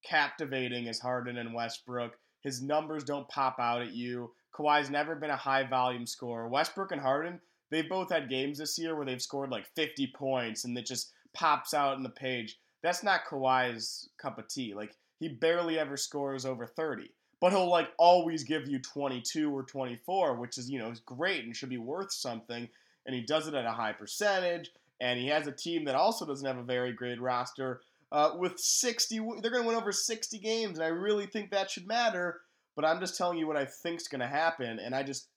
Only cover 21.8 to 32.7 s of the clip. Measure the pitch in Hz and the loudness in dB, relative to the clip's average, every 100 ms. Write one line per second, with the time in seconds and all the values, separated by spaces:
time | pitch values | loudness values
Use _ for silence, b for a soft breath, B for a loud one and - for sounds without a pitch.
21.8 | 117 165 190 - 135 113 - 120 120 b | -6 -6 -6 -6 -6 -6 -6 -8 -8 b
22.8 | b b - 127 113 156 156 143 117 113 | b b -6 -4 0 0 0 -2 -2 -2
23.8 | 110 104 104 - 208 190 180 170 170 b | -2 -4 -8 -2 2 2 0 -2 -6 b
24.8 | b _ 123 123 127 151 147 131 170 170 | b _ -2 0 2 0 0 -6 -4 -2
25.8 | 151 131 185 233 160 139 139 127 123 127 | 2 4 4 2 -4 -4 -4 -4 -2 0
26.8 | 123 117 123 120 123 123 123 - 131 127 | 0 -2 -6 -4 0 0 -2 -4 -6 -6
27.8 | b b b 147 151 160 180 180 - - | b b b 4 4 4 -2 0 0 2
28.8 | 247 233 - 226 220 233 277 247 233 226 | 2 0 0 0 -4 -2 0 2 2 2
29.8 | 202 202 - 226 - 220 202 226 220 160 | 0 0 -2 -2 -4 -4 -2 0 0 0
30.8 | 160 165 202 208 202 220 196 202 190 - | 0 0 2 2 2 -4 -2 0 0 -4
31.8 | 180 233 233 185 175 170 B B B | -2 2 2 2 -2 -4 B B B